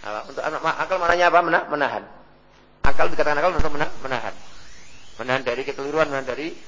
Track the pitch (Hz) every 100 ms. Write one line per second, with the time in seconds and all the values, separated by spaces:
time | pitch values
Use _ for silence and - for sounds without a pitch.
0 | 104 107 123 135 156 151 160 - 160 185
1 | 170 175 175 165 170 170 - 147 131 117
2 | - - - - _ - _ _ - -
3 | 160 - 147 147 175 160 - 135 127 -
4 | 131 123 113 - - - - - - -
5 | - - 123 131 123 120 139 135 139 151
6 | 151 135 127 123 160 -